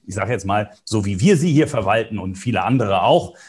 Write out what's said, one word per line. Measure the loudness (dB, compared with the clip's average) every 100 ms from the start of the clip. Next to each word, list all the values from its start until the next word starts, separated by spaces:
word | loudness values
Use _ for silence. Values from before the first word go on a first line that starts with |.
| -12
ich | -6
sage | -4
jetzt | -4 -2
mal, | -2 -4 -10
so | -6 -4 -2
wie | 0
wir | 4 4
sie | 4
hier | 2 2
verwalten | 0 0 0 -2 -6
und | -8 -6
viele | -4 -2
andere | 0 0 2 2
auch, | 4 2 0 -10